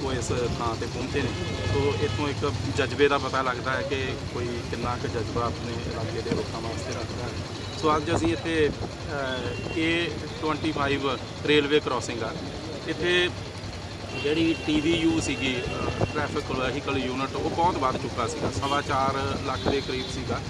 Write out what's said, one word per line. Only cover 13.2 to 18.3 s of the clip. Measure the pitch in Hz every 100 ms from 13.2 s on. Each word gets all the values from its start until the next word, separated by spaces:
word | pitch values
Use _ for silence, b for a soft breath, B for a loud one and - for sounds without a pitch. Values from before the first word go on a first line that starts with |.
| 180 - - - - - - - - -
ਜਿਹੜੀ | 143 156 165 156 -
ਟੀ | 151
ਵੀ | 151
ਯੂ | 170 165 160
ਸੀਗੀ, | 151 131 131 123
ਅ, | - 131 127 -
ਟ੍ਰੈਫਿਕ | - 147 147 151 143
ਵਹੀਕਲ | 131 131 139 143 139
ਯੂਨਿਟ, | 127 127 135 135
ਉਹ | 151
ਬਹੁਤ | 151 170 175
ਵੱਧ | 135 123
ਚੁੱਕਾ | 135 101
ਸੀਗਾ, | 113